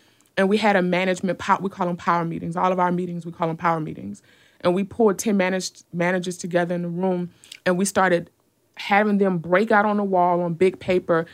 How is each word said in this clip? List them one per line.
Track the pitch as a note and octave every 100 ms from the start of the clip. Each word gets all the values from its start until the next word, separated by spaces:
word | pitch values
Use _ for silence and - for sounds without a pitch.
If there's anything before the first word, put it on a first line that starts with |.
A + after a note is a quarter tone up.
| _ _ _ -
And | F#3+
we | G#3
had | G#3+ G3
a |
management, | F3+ F3 F#3+ A3 F#3 -
pow-, | - -
we | F#3+
call | F#3+ F3
'em | F3
power | - E3+ E3
meetings. | E3 E3+ F3
All | F#3
of | F#3
our | F3+
meetings, | F3+ F3+ E3+ E3
we |
call | E3+ E3
'em | E3
power | E3+ E3
meetings. | D#3 - G3+ G#3 _ _ _ _
And | F3 F#3
we |
pulled | G3 - A3 F3+
ten | A3+ G3
managed, | F#3 F#3 F3+ - _
managers | F3 F3 F#3 F3+ F3
together | F3+ F3 F3 F3
in |
the | F3
room, | E3+ F#3+ F3+ F3 - - - F#3
and | F3+
we | G3
started | G3+ F#3 E3+ E3+ _ _ _ _ -
having | - G3+ G#3+ G3+
them | G3 F3+
break | E3 F3+ A3+
out | G#3 G#3
on | G#3
the |
wall | G3+ F3+ F3 F3
on | F3 E3
big | F#3 F#3
paper | - F3+ F3+ E3 E3